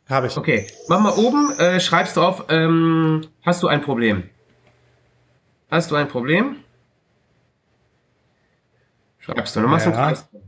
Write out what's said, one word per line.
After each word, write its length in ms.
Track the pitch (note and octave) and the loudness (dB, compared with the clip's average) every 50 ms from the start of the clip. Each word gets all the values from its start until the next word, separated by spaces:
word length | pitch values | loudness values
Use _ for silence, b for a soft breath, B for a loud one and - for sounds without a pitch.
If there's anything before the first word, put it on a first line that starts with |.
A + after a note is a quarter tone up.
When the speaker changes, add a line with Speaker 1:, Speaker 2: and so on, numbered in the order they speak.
| _ - | _ -4
Speaker 1:
Hab 160 | C3+ C3+ B2+ | -2 -2 -2
ich. 100 | A#2 - | -2 -4
Speaker 2:
Okay, 320 | C#3+ - D#3+ B2+ G#2 G#2 - - - - - | -4 -2 -2 -2 -2 -2 -6 -14 -10 -4 0
mach 100 | E3+ G3 | 2 2
mal 140 | G#3 G3+ - | 2 2 2
oben, 360 | G3+ A3 B3+ - D4 D4 C#4+ C#4 - | 2 2 2 2 2 0 0 0 0
äh, 200 | E3+ F3+ F#3 F#3 | 2 2 2 2
schreibst 380 | F3+ - E3+ E3+ F3+ - - | 0 0 0 0 0 0 0
du 40 | E3+ E3 | 0 0
auf, 240 | F#3 F#3 - - - | 0 0 -2 -4 -2
ähm, 720 | D#3 D#3+ D#3+ D#3+ E3 E3 E3 E3 E3 D#3+ D#3+ D#3 D#3 D#3 D#3 - _ _ | 0 2 2 2 2 4 4 2 2 2 2 2 0 -2 -4 -8 _ _
"Hast 220 | - F3 F3 F3 - | -2 -2 0 0 0
du 60 | - | 0
ein 100 | D3 D3 | 0 0
Problem?" 440 | C#3+ C#3+ C3 A#2 A#2 A2 G2+ F#2 F2+ - _ _ _ _ _ _ _ _ _ _ _ _ _ _ _ _ _ _ _ _ _ _ _ _ _ _ _ - | -2 -2 -2 0 0 0 0 -2 -4 -10 _ _ _ _ _ _ _ _ _ _ _ _ _ _ _ _ _ _ _ _ _ _ _ _ _ _ _ -4
"Hast 200 | D3+ E3+ E3 - | -2 -2 -2 0
du 40 | D3+ | 0
ein 140 | D3 D3 C#3+ | -2 -2 -2
Problem?" 480 | - B2 A#2 C3+ D#3+ G3 B3 C#4+ - - - _ _ _ _ _ _ _ _ _ _ _ _ _ _ _ _ _ _ _ _ _ _ _ _ _ _ _ _ _ _ _ _ _ _ _ _ _ _ _ _ _ _ _ _ _ _ _ _ _ _ _ | -4 -4 -2 2 2 2 2 0 -4 -10 -18 _ _ _ _ _ _ _ _ _ _ _ _ _ _ _ _ _ _ _ _ _ _ _ _ _ _ _ _ _ _ _ _ _ _ _ _ _ _ _ _ _ _ _ _ _ _ _ _ _ _ _
Schreibst 360 | - - - A#2+ A2 - - | -14 -12 -8 -8 -8 -6 -4
du, 60 | A2+ | -2
dann 80 | A2 B2+ | 0 2
machst 160 | D3+ E3+ A2 | 2 2 2
du 60 | - | 0
Speaker 1:
Ja. 40 | - | 0
Speaker 2:
einen 100 | A#2 C#3 | 0 0
Kreis. 220 | D#3 D#3 - - _ - - - | -2 -2 -4 -8 _ -20 -20 -20